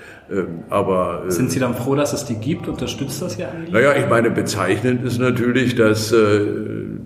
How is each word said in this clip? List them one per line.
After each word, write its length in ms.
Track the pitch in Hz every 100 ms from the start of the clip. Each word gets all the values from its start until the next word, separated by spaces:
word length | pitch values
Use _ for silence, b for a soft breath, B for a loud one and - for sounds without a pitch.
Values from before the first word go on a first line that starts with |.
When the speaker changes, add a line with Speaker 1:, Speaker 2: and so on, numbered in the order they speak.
| B B -
Speaker 1:
ähm, 200 | 95 87 85 -
aber, 540 | 98 92 92 87 85 90
äh, 40 |
Speaker 2:
Sind 200 | 85 -
Sie 80 | 131
dann 160 | 123 113
froh, 180 | 135
dass 180 | 143 143
es 140 | 110 -
die 80 |
gibt? 340 | 104 135 175 170
Unterstützt 540 | - 120 - 160 -
das 160 | 180 -
Ihr 100 | 170
Anliegen? 240 | 165 165
Speaker 1:
Naja, 220 | 113 139 135
ich 140 | 123
meine, 220 | 117 117
bezeichnend 720 | 101 98 104 92 98 123 127 123
ist 140 | 107
natürlich, 560 | 127 113 120 127 120 117
dass, 360 | 110 107 -
äh, 280 | 117 104 104 104 101 107 107 101 107